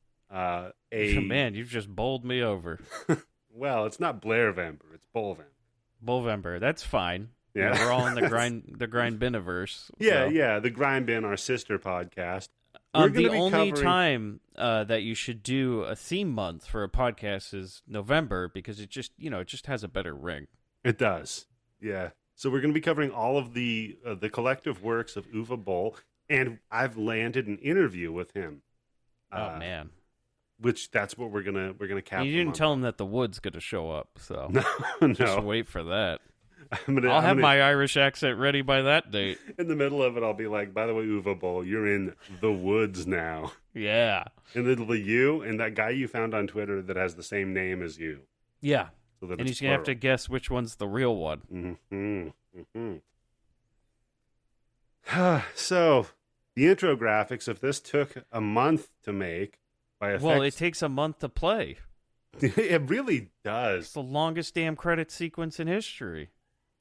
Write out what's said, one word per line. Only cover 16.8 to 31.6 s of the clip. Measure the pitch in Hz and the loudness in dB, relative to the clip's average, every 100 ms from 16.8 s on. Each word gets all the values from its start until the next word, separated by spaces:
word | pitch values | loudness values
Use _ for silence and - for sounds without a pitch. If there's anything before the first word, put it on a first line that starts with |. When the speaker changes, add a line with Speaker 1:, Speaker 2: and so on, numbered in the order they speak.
Speaker 2:
a | 98 | -2
podcast | - 123 107 104 98 - | 0 0 -2 -6 -6 -6
is | 98 92 - - | -12 -12 -16 -10
November | 104 101 151 131 92 90 | -8 0 0 2 -2 -4
because | 95 113 104 | -8 -12 -12
it | 101 | -12
just, | 135 - _ | -12 -12 _
you | 156 | -8
know, | 98 | -8
it | 92 | -8
just | - 143 | -10 -8
has | 123 | -6
a | 98 | -4
better | 98 87 | -6 -6
ring. | 71 85 73 73 _ _ _ | -8 -8 -10 -12 _ _ _
Speaker 1:
It | 123 110 | 0 4
does. | 113 85 - - - _ _ _ | 2 2 -6 -12 -14 _ _ _
Yeah. | 107 95 87 _ _ | -8 -6 -6 _ _
So | - 139 | -6 -2
we're | 135 | 0
gonna | 147 | 2
be | 151 | 2
covering | 165 151 143 | 2 0 0
all | 117 117 139 | 0 2 0
of | 120 | 0
the, | 120 120 113 107 - | -2 0 -2 -4 -10
uh, | 120 95 | -10 -6
the | 107 | -4
collective | - 123 131 151 95 | 0 0 0 -4 -6
works | 110 117 113 101 | -2 -2 -4 -10
of | - | -8
Uwe | 110 113 123 | -8 -6 -6
Boll, | 98 90 107 - _ _ - | -2 -2 -2 -6 _ _ -2
and | 139 127 113 - | 0 0 -4 -6
I've | 113 131 113 | -2 -2 -2
landed | 107 110 117 127 107 | -2 -2 -2 -2 -4
an | 101 | -6
interview | 139 190 139 90 85 | 0 2 2 0 -6
with | 85 87 | -6 -6
him. | 101 82 71 _ _ _ _ _ _ _ | -8 -8 -12 _ _ _ _ _ _ _
Speaker 2:
Oh, | 95 101 | -8 -8
Speaker 1:
Uh, | 80 | -8
Speaker 2:
man. | 87 85 76 - _ _ _ _ _ - | -8 -10 -12 -20 _ _ _ _ _ -2
Speaker 1:
which | 120 117 - | -2 -2 -2
that's | 113 101 - | -4 -4 -8
what | 117 | -6
we're | 101 | -6
gonna, | 98 98 | -4 -4